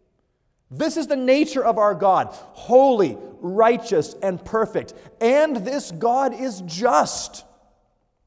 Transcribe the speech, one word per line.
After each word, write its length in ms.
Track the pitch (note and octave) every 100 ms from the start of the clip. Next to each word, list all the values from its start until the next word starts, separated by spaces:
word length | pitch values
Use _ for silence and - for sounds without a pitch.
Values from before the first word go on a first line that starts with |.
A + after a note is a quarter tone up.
| _ _ _ _ _ _ _
This 260 | C3 D#4 D#4+
is 100 | D4
the 100 | C#4
nature 480 | B3+ C#4 D4 C4+
of 140 | A3+ G#3+
our 160 | G#3
God, 340 | F3 F#3+ F3 D3
holy, 840 | - - - - B3+ C#4 A3+ D#3 G#2 - -
righteous, 760 | F3 G3 A3+ A#3+ - F3 D3 -
and 200 | G3 F3
perfect. 520 | - A3 G#3+ E3 - - - -
And 380 | A3+ C#4+ D#4 A#3+
this 320 | F#3+ C#4 -
God 420 | D#3+ A#3 B3+ C4+
is 300 | A3+ C4 F#3+
just. 840 | F3 E3+ A#3+ D4 - - - - - _ _ _ _ _ _ _